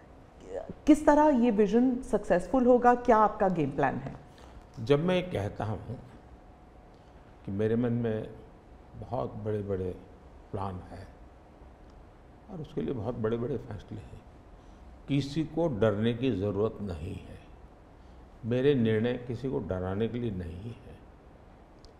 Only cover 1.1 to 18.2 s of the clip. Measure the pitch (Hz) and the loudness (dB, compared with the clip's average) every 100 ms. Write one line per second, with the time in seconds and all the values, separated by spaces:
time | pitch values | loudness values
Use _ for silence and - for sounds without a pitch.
1.1 | 294 302 254 240 202 202 226 262 247 - | 6 6 6 4 4 4 4 4 2 -2
2.1 | 208 - 180 - 262 240 247 240 240 - | -2 2 0 2 4 6 6 6 4 6
3.1 | 220 208 - 190 165 139 147 135 123 - | 6 4 2 0 2 -2 0 0 -2 -8
4.1 | - - - - - - - 113 143 175 | -12 -18 -20 -20 -20 -18 -4 2 2 2
5.1 | 180 180 104 101 - 104 101 - 127 - | 0 0 -4 -4 -4 -6 -6 -8 -12 -14
6.1 | - - - - - - - - - - | -20 -20 -20 -20 -20 -20 -20 -20 -20 -20
7.1 | - - - - 98 110 113 123 117 117 | -20 -20 -16 -8 -2 0 0 0 0 -2
8.1 | 107 - - - - - - - 117 101 | -4 -8 -14 -20 -20 -20 -20 -20 -16 -8
9.1 | 123 127 113 107 107 98 95 92 90 - | -6 -6 -6 -4 -4 -2 -4 -4 -8 -14
10.1 | - - - - 101 98 92 - 90 98 | -20 -20 -20 -10 -8 -6 -8 -12 -16 -18
11.1 | - - - - - - - - - - | -20 -20 -20 -20 -20 -20 -20 -20 -20 -20
12.1 | - - - - 185 147 - - 127 107 | -20 -20 -20 -16 -14 -10 -6 -4 -4 -6
13.1 | 120 107 117 120 117 - 107 - 104 - | -2 -2 0 -2 -6 -8 -14 -12 -14 -14
14.1 | - - - - - - - - - - | -18 -20 -20 -20 -20 -20 -20 -20 -14 -4
15.1 | 139 135 160 151 156 170 104 110 101 113 | -2 -2 -4 -4 -2 -2 2 0 2 0
16.1 | 117 131 95 104 95 110 - 101 80 90 | 0 -2 0 -2 0 -2 -4 -10 -8 -10
17.1 | - - - - - - - - - - | -12 -14 -20 -20 -20 -20 -20 -20 -20 -20
18.1 | - | -20